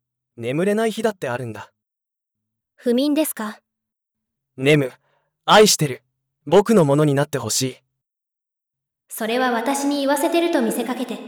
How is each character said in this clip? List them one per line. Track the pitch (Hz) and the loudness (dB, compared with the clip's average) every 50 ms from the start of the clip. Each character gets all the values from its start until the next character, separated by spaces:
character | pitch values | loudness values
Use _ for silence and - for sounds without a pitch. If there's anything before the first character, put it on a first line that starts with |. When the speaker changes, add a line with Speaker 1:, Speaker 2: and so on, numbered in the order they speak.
| _ _ _ _ _ _ _ - | _ _ _ _ _ _ _ -10
Speaker 1:
眠 | 117 117 135 151 180 | -8 -4 -2 -2 0
れ | 202 208 | 0 0
な | 214 226 | 0 -2
い | 226 208 | -2 -4
日 | - 220 | -2 -4
だ | 226 | -4
っ | 208 | -4
て | - - 135 | -4 -6 -6
あ | 120 | -6
る | 123 131 | -6 -8
ん | 117 107 | -10 -12
だ。 | 104 101 - _ _ _ _ _ _ _ _ _ _ _ _ _ _ _ _ _ _ _ _ _ | -14 -18 -20 _ _ _ _ _ _ _ _ _ _ _ _ _ _ _ _ _ _ _ _ _
Speaker 2:
不 | _ - 247 233 | _ -4 -2 0
眠 | 247 277 294 294 | 0 0 0 0
で | 294 311 | 0 -2
す | - - | -2 -6
か？ | - 220 214 214 - _ _ _ _ _ _ _ _ _ _ _ _ _ _ _ _ _ _ _ | -8 -12 -12 -14 -18 _ _ _ _ _ _ _ _ _ _ _ _ _ _ _ _ _ _ _
Speaker 1:
ネ | - 131 139 156 151 | -2 2 2 4 4
ム、 | 139 127 - _ _ _ _ _ _ _ _ _ _ | 2 -2 -6 _ _ _ _ _ _ _ _ _ _
愛 | - 170 208 220 208 | 4 6 6 6 6
し | - | 4
て | - 156 | 0 -2
る。 | 143 127 - _ _ _ _ _ _ _ _ _ | -4 -6 -10 _ _ _ _ _ _ _ _ _
僕 | 147 151 196 202 - 226 | 2 4 4 4 6 4
の | 202 165 | 4 4
も | 139 139 | 4 4
の | 147 156 | 4 4
に | 151 139 | 2 2
な | 135 143 | 0 0
っ | - | -2
て | - | -4
ほ | 135 117 107 | -6 -4 -4
し | - - 131 | -4 -4 -4
い。 | 131 123 - _ _ _ _ _ _ _ _ _ _ _ _ _ _ _ _ _ _ _ _ _ _ _ _ _ _ | -4 -6 -10 _ _ _ _ _ _ _ _ _ _ _ _ _ _ _ _ _ _ _ _ _ _ _ _ _ _
Speaker 2:
そ | - - 233 | -12 -8 -6
れ | 208 233 247 | -4 -2 -2
は | 262 254 240 | 0 0 -2
私 | 226 233 254 277 269 277 | -2 -2 -4 -4 -2 -2
に | 285 285 285 | -2 -2 -2
言 | 277 269 | 0 -2
わ | 285 | 0
せ | 277 294 330 | 0 0 0
て | - 339 | 0 0
る | 339 339 | 0 0
と | 339 294 | 0 0
見 | 233 220 - | -2 -2 -4
せ | - 233 | -4 -6
か | - 247 | -6 -6
け | - 254 | -8 -8
て、 | - 214 - - | -10 -10 -12 -14